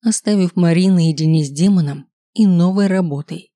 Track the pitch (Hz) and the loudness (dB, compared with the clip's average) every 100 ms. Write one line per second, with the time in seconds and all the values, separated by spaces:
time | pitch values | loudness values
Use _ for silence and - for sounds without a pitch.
0 | 233 214 - 208 180 - 175 165 185 185 | -2 -4 -2 0 0 0 0 2 2 2
1 | 165 151 156 160 143 143 185 190 147 139 | 0 0 0 0 -2 -2 0 2 -2 -8
2 | - _ _ - 208 175 175 190 202 190 | -16 _ _ 0 2 4 2 0 0 0
3 | 180 139 147 165 - | -4 -6 -10 -14 -16